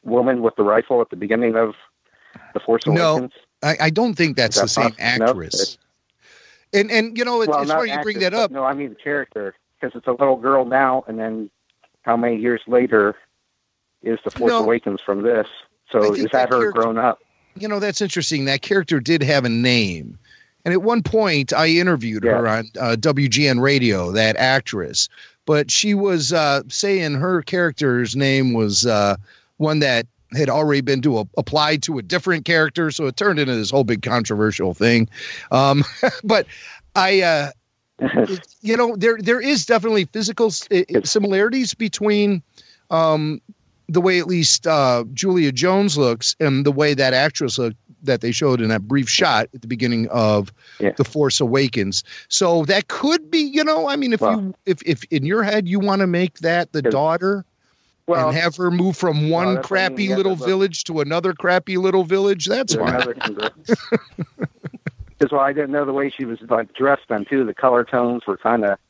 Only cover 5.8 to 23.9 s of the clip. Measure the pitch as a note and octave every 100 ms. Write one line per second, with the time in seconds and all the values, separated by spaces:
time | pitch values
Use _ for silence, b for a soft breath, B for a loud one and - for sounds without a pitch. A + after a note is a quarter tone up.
5.8 | _ _ _ _ b b b b b G3+
6.8 | G#3 A3+ A3+ A3+ A#3+ A#3+ G#3+ D3 C#3+ D#3
7.8 | A3+ D3 F3+ G3 F#3 G#3+ G3+ C#3 C3 C#3
8.8 | C#3 G#2 D3 C#3+ B2+ A2 G2 - _ _
9.8 | B2+ A#2+ - B2 C#3 B2+ B2 C3+ B2 C3
10.8 | C3+ C3 A#2+ A2 A2 A2 G#2 _ _ _
11.8 | _ _ - A#2 A#2+ A2+ A#2+ A#2 - B2
12.8 | C3 A2 G#2 - _ _ _ _ _ _
13.8 | _ _ - A2+ - - A#2 A#3 D#3 A#2
14.8 | - G2 - - A2+ A#2 G#2+ - _ _
15.8 | _ A2 G#2 G2+ - C3 B2 B2+ A2 A2+
16.8 | A2+ A2+ B2 - _ _ _ - G#3+ G#3
17.8 | G#3 - G3+ F3+ - D3+ C3+ C3+ - G3
18.8 | E3+ D3+ B2+ E3 C#3 C#3+ B2 A#2 B2+ B2
19.8 | G2+ E2 A#1+ - b b b b E3+ F3+
20.8 | G#3 A#3 D#3+ A3 G#3 D3+ C3+ - D#3+ E3
21.8 | F3+ D3+ A2+ G#2+ A2+ G#2+ A#2 A2 A2 -
22.8 | B2 A#2 D#3 C#3 C#3 B2+ D3 A#2+ C3+ C#3
23.8 | A#2+